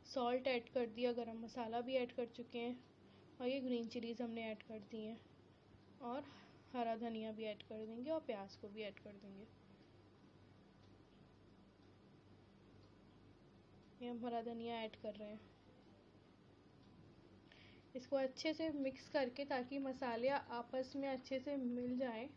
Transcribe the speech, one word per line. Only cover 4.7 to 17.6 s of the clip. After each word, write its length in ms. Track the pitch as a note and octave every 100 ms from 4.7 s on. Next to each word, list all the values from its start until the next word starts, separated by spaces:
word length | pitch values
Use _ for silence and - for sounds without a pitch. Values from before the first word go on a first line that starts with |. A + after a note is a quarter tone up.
| A3
दी 240 | G3+ A3+
हैं 160 | G#3+ A3+ - - - - - - - -
और 220 | A#3+ C4 C#4+ - - - -
हरा 240 | B3 A#3 A3
धनिया 360 | A#3 A3 A3
भी 120 | A3
ऐड 180 | A3 G3+
कर 240 | - G#3+ A3
देंगे 240 | A#3 C4
और 100 | D#4+
प्याज 360 | D4+ G#3 G3 -
को 120 | G#3+
भी 140 | G#3
ऐड 160 | G#3 G3
कर 140 | G#3+
देंगे। 340 | G3+ G3+ G3 A3 - - - - - - - - - - - - - - - - - - - - - - - - - - - - - - - - - - - - - - - - - - - - -
ये 60 | A#3+
हम 160 | A#3+ B3
हरा 160 | A#3
धनिया 380 | A3+ A#3 A#3 A#3
ऐड 160 | A3 -
कर 180 | A3
रहे 140 | G3+ G#3
हैं। 120 | G#3+ - - - - - - - - - - - - - - - - - - - - - -